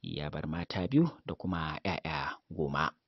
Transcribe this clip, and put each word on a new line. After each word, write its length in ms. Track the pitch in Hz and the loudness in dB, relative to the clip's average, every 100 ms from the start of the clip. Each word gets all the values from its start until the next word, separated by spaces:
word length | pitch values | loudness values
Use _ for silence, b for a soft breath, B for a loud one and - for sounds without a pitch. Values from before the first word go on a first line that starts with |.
ya 300 | 82 82 73 | -6 -4 -4
bar 160 | 78 78 | -4 -4
mata 400 | 80 85 - 92 | -4 -2 -2 4
biyu 160 | 135 165 - - | 6 6 2 -8
da 60 | 95 | -6
kuma 400 | 95 87 78 76 | -2 0 0 -2
'ya'ya 560 | 95 85 - 76 69 - _ | -2 -2 -2 -2 -4 -6 _
goma. 400 | 87 76 71 78 - | -2 0 2 0 -2